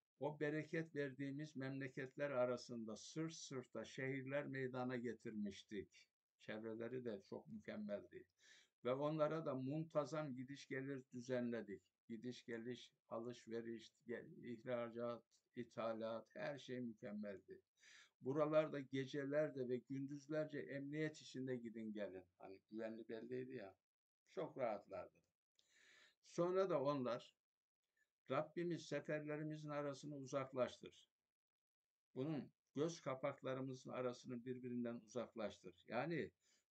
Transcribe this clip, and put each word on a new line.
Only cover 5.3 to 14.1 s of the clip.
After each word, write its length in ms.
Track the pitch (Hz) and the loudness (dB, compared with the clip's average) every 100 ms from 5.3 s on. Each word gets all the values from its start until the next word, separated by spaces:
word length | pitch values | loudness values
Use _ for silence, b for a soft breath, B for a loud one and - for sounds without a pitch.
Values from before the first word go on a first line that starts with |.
| 107 101 98 - 104 85 - - _ _ _ | 0 0 -2 -4 -4 -4 -10 -20 _ _ _
Çevreleri 640 | - 110 113 110 117 127 | -6 -4 -2 -2 -2 0
de 180 | 120 98 | -2 -4
çok 260 | - 117 - | -6 -8 -6
mükemmeldi. 800 | 107 107 107 104 101 90 - - _ B B B _ | -8 -6 -4 -2 -2 -4 -14 -14 _ B B B _
Ve 80 | 120 | 2
onlara 540 | 135 147 156 151 160 156 | 4 4 6 4 4 2
da 80 | |
muntazam 800 | 131 131 156 160 151 135 156 151 | 0 2 0 2 2 2 0 -2
gidiş 340 | 127 127 143 - | -4 -6 -8 -4
gelir 360 | 135 135 135 - | -2 -2 -4 -6
düzenledik. 680 | 123 123 123 120 117 101 92 _ _ - | -8 2 2 4 0 -2 -8 _ _ -10
Gidiş 360 | 113 123 120 | -6 -4 -6
geliş, 480 | - 117 120 117 - _ - | -6 -4 -4 -6 -10 _ -6
alışveriş, 840 | 113 120 120 113 113 113 113 - _ | -4 -4 -6 -4 -4 -2 -6 -8 _
ge-, 460 | 117 | -4